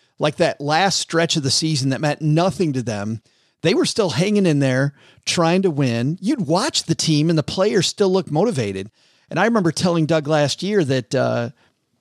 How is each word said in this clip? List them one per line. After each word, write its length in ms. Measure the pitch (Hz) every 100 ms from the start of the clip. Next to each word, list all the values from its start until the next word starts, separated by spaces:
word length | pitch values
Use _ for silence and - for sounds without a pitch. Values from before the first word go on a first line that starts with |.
| _ -
Like, 160 | 151 151
that 240 | 160 -
last 380 | 147 160 196 -
stretch 380 | - 165 165 160
of 80 |
the 60 | 135
season 400 | - 160 147 135
that 100 | 131
meant 200 | 147 -
nothing 520 | 156 156 185 - 165
to 100 | 131
them, 400 | 117 104 104 113 _ _ _ _
they 100 | 165
were 140 | 285 302
still 240 | - 185
hanging 360 | 117 190 208 185
in 120 | 143
there 340 | 135 127 143 - - _
trying 380 | - - 165 185
to 80 | 196
win. 480 | 147 131 117 127 175
You'd 200 | 196 294 143
watch 360 | 175 302 -
the 120 | - -
team 340 | - 151 160
and 80 | 160
the 60 |
players 420 | - - 208 214 -
still 240 | - 196
look 180 | 185 147
motivated. 640 | - 226 135 104 95 101 _ _ _ -
And 80 | -
I 60 |
remember 260 | 220 233 170
telling 360 | - 185 170 151
Doug 200 | 160 143
last 340 | 156 143 -
year 220 | 185 208
that, 300 | 135 135 -
uh, 360 | 127 123 120 120 - _ _ _ _